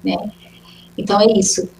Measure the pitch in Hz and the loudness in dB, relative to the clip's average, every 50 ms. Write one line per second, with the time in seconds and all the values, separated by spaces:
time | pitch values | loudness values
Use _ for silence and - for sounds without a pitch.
0 | _ - 190 175 - 208 - - - - - - - - - - - - - - | _ -4 -6 -4 -6 -10 -14 -14 -20 -20 -20 -20 -20 -20 -20 -20 -20 -20 -14 -12
1 | 190 - 196 202 208 226 226 202 185 - - - - - - - | -4 0 2 4 4 4 4 2 0 0 -2 -4 -6 -8 -10 -20